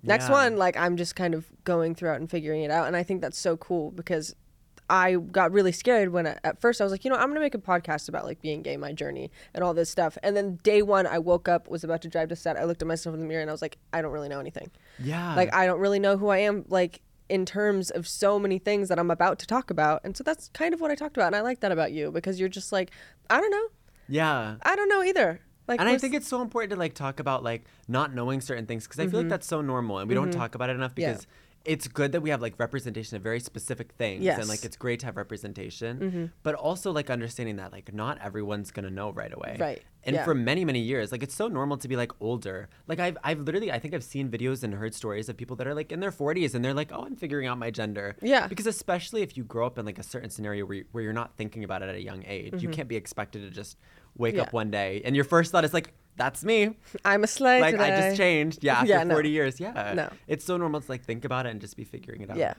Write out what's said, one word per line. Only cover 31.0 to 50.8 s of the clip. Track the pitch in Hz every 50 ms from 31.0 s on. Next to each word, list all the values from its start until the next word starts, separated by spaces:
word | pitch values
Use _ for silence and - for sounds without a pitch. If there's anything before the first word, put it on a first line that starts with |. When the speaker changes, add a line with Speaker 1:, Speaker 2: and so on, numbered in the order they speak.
| 170 147
Speaker 2:
because | 117 98 - _ _ - _ _ _ _ _
it's | 156 156 156 -
good | - - 147 143 143
that | 135 170
we | 151 156
have, | 147 127
like, | 120 113 - -
representation | 120 113 - 135 120 123 104 113 110 - - 101
of |
very | 95 110 113 120
specific | 123 - _ - - - 127 117 117 -
things | - _ 117 110 95 95 185
Speaker 1:
Yes. | 185 151 110
Speaker 2:
and, | 110 107
like, | 107 107 -
it's | 113 - -
great | - 127 120 123
to | 131
have | 123 92 98
representation, | 101 - 113 101 - 104 95 98 95 107 - - 113 117 120 131
Speaker 1:
Mm-hmm. | 196 190 185 175 165 165 - -
Speaker 2:
but | _ 156 151
also, | 147 - 151 180 180 - 202
like, | 170 151 143 -
understanding | 127 120 113 113 113 - 120 113 104
that, | 98 95 95
like, | 92 98 - -
not | 101 104 107 127 147 -
everyone's | - 101 95 107 104 101 104 101 101 95
gonna | - - 101 95
know | 95 98 101 107
right | 92 - - -
away. | - - - - - -
Speaker 1:
Right. | 165 147 127 - - - _ _ _
Speaker 2:
And | - 135
Speaker 1:
Yeah. | 160 -
Speaker 2:
for | 170 156
many, | 131 117 117 143 180 185
many | 156 131 123
years, | 113 113 135 127 107 98
like, | 123 120
it's | 131 135 -
so | - 208 233
normal | 196 131 139 143 143
to | 127 -
be, | 123 131
like, | 123 120 120 - _
older. | 104 110 120 120 - 101 95 92 104 - - - - -
Like, | 165 165
I've, | 180 180 170 -
I've | - 143 160 151
literally, | 143 147 156 196 226 196
I | 131 120
think | 117 151
I've | 160 156
seen | 123 - - 135 139 131
videos | 113 110 120 127 135 123 123
and | 110
heard | 101 98 110 113 110
stories | - - 110 101 104 110 110
of | 117
people | - 123 117 127
that | 110 131
are, | 135 147
like, | 151 156 -
in | 151 170
their | 190 202
forties | - - 147 143 160 185 170 135 110
and | 123 120
they're | 131 135
like, | 143 156 156
"Oh, | - - -
I'm | - 269
figuring | - 185 151 143 143 131
out | 127 123 123
my | 117 117
gender." | 110 - 110 107 104 101 101 101 101 -
Speaker 1:
Yeah. | - 233 277 254 196 185
Speaker 2:
Because | 185 170 202
especially | 226 202 - - - 180 175 170 - - 220
if | 196 - -
you | 131 120
grow | 104 - 117 117
up | 123 123 123
in, | 110
like, | 104 98 -
a |
certain | 104 - - 123 - 107
scenario | - - 107 104 104 101 101
where, | 95 101 98